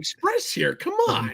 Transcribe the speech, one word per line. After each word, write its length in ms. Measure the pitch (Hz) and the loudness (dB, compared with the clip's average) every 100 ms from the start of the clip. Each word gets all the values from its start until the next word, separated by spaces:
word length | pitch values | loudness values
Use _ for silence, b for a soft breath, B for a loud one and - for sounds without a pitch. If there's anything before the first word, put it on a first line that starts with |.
Express 520 | 156 - 381 466 - | -8 -2 0 0 -2
here. 220 | - 143 | 0 0
Come 180 | - - 415 466 | 0 -4 2 2
on. 240 | - 113 | 2 0